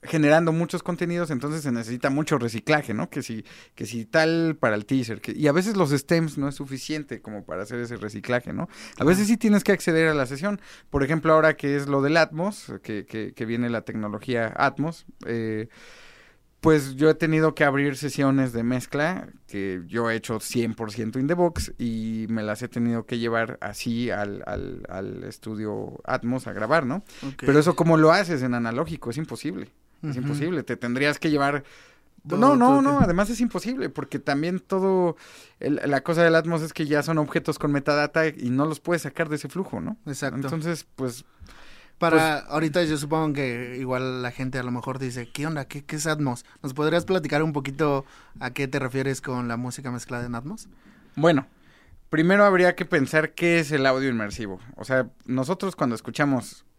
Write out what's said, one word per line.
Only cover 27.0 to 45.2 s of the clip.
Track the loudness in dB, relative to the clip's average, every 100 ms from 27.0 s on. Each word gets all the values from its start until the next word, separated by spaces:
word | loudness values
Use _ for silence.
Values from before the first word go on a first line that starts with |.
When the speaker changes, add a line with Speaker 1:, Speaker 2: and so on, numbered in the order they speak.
| -8 -12 -12
Speaker 2:
Ok. | -4 4
Speaker 1:
Pero | 6
eso, | 6
¿cómo | 4 6 8
lo | 8
haces | 6 4 0
en | 0
analógico? | 0 -2 -2 -4 -6 -6
Es | -6
imposible, | -6 -6 -8 -8 -12 _ _ _
es | -8
Speaker 2:
Ujú. | -4
Speaker 1:
imposible. | -4 -2 -2 -2
Te | -4 -4
tendrías | -2 0 0 2
que | 0
llevar | 2 2 0 -6 -20 -20 _ _ _ -4
Speaker 2:
Todo, | 4
Speaker 1:
no, | 6 8
no, | 6
Speaker 2:
todo | 6
Speaker 1:
no, | 6 4
Speaker 2:
que | 4
Speaker 1:
además | 4 0
es | 0
imposible, | -2 -2 -4 -4 -6
porque | -6 -6 -6
también | -2 -2 0 -4
todo, | -2 0 2 2 2 -2 -14 -20 -20 _
el, | -4 -2
la | 0 0
cosa | 0 4
del | 6 6
Atmos | 2 -2
es | -4
que | -4 0
ya | 0
son | 2 0
objetos | 0 -2 -2 -4
con | 0
metadata | 0 0 0 2 2 0
y | 0 -2
no | 0 0
los | -2
puedes | -2 -2
sacar | -2 -4 -2
de |
ese | -2 -6
flujo, | -6 -6 -6
¿no? | -6 -8 -10
Speaker 2:
Exacto. | -6 -6 -4
Speaker 1:
Entonces, | -4 -4 -4 -6 -8
pues, | -6 -6 -6 -18 _ -20 -20 -20 -20 -20 -2
Speaker 2:
Para, | 4 6 4 0
Speaker 1:
pues | -2
Speaker 2:
ahorita | 0 0 2
yo | 2 0
supongo | -2 0 0
que | -2 -2 -4 -8 -8
igual | -4 -2 -2 -4
la | -6
gente | -4 -6 -4
a |
lo | -4
mejor | -4 -6 -6
dice, | -6 -8